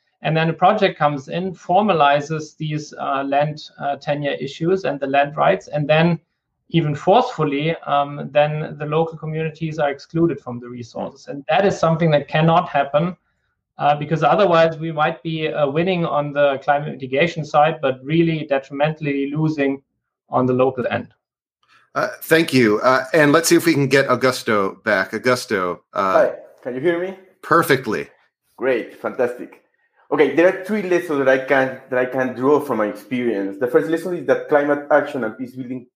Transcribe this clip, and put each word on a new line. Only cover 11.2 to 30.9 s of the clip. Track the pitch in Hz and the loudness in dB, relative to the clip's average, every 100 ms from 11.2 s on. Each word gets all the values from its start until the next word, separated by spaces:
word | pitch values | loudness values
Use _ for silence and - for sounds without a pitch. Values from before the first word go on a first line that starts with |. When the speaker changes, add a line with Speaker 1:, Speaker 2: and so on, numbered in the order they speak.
| - | -14
Speaker 1:
And | 143 - | -12 0
that | 165 | 2
is | 196 - | 2 2
something | 165 160 165 | 0 2 2
that | 147 - | 2 0
cannot | 160 165 170 170 | 0 4 2 2
happen, | 143 143 147 175 175 _ _ _ _ _ - | -2 0 0 -2 -6 _ _ _ _ _ -4
uh, | 143 | 0
because | 147 147 156 | 0 -2 0
otherwise | 151 170 190 165 165 151 | 2 4 4 6 4 2
we | 165 | -6
might | 151 156 160 | -2 -2 -2
be, | 165 160 156 | -8 -6 -4
uh, | 151 139 | -2 0
winning | 147 175 175 | 0 0 0
on | 165 147 147 | 0 -2 -2
the | 143 143 131 | 0 0 0
climate | - 143 151 | 0 0 -2
mitigation | 135 135 131 170 170 | -10 -4 0 0 -2
side, | 147 147 156 156 | -2 2 2 2
but | 135 127 | -2 -4
really | 131 165 165 156 151 | -2 2 2 0 -2
detrimentally | 135 - 139 151 156 147 139 139 | -2 -2 -2 -2 0 -4 -2 -2
losing | 147 156 147 139 139 _ _ _ _ _ | -2 -2 0 -2 -2 _ _ _ _ _
on | 131 127 | -2 0
the | |
local | 127 131 127 117 | 2 2 0 -4
end. | 107 - _ _ _ _ _ _ _ _ | -4 -8 _ _ _ _ _ _ _ _
Speaker 2:
Uh, | 139 - - | -4 -4 -6
thank | - 160 160 | 2 2 4
you. | 131 113 107 | 4 4 4
Uh, | 123 127 - | 4 2 2
and | 165 147 | 4 6
let's | 160 165 | 4 4
see | |
if | 170 | 4
we | 165 | 4
can | 143 139 | 2 2
get | 139 127 | 2 2
Augusto | 123 131 123 - 107 98 - | 2 0 0 -2 0 0 -4
back. | 110 98 95 | -2 0 -2
Augusto. | 110 123 123 - 104 90 85 _ | -2 0 -2 0 -2 -2 -4 _
Uh, | 95 98 | -4 0
Speaker 3:
Hi, | 92 - - - _ | 2 2 -2 -16 _
can | 131 | -12
you | 127 | -4
hear | 165 170 | -2 -2
me? | 185 190 _ _ | -6 -10 _ _
Speaker 2:
Perfectly. | - 165 156 135 113 82 71 _ _ _ _ - | 2 2 4 2 0 -6 -6 _ _ _ _ -6
Speaker 3:
Great, | 123 120 95 - | -2 -2 -4 -10
fantastic. | 110 104 120 - - - _ _ _ _ _ | -8 -2 -2 -2 -14 -18 _ _ _ _ _
Okay, | 151 139 139 | 2 2 4
there | 180 | 2
are | 185 | 2
three | - 214 | -4 -6
lessons | 185 | 0